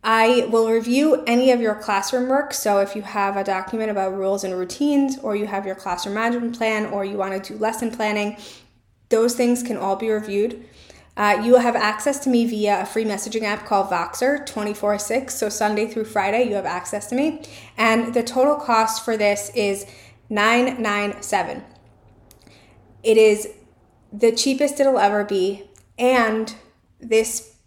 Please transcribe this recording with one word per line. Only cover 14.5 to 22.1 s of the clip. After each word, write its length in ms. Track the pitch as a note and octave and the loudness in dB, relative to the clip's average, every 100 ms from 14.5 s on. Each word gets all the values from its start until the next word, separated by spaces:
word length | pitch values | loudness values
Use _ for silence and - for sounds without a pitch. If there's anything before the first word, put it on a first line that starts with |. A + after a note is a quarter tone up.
| - G#3 G#3 G#3 G3+ | -6 -6 -2 -2 -2
six. 380 | - A#3 C4+ - | -2 -4 -4 -6
So 120 | G#3+ | -6
Sunday 380 | - G#3 G#3 A3 | -2 -2 0 -2
through 200 | A3+ A3 | -4 -4
Friday, 420 | G#3+ F#3+ A3 A#3+ | -2 0 0 0
you 80 | G3+ | 0
have 100 | F3+ | -4
access 400 | F3 - G3+ - | -6 -6 -8 -6
to 80 | |
me. 260 | B3 D4+ D#4 - - - - | -2 -2 -2 -12 -20 -18 0
And 340 | A3 A3+ A#3 | 2 2 0
the 120 | A#3+ | -2
total 320 | A#3 C4 C4+ D4 | -2 2 2 2
cost 480 | - A3+ A3 - | 2 2 2 -2
for 120 | - A3 | -4 0
this 360 | G#3 G3+ - | 2 0 -4
is 320 | - G3+ G3 - - - _ _ | -2 -2 -2 -8 -20 -20 _ _
nine 540 | G#3 G#3+ A#3+ B3+ B3+ | 0 2 4 2 0
nine 400 | A3 G#3 G#3 G3+ | -2 -2 -2 -6
seven. 400 | - G3 E3 - - - _ _ _ | -4 -2 -2 -8 -14 -20 _ _ _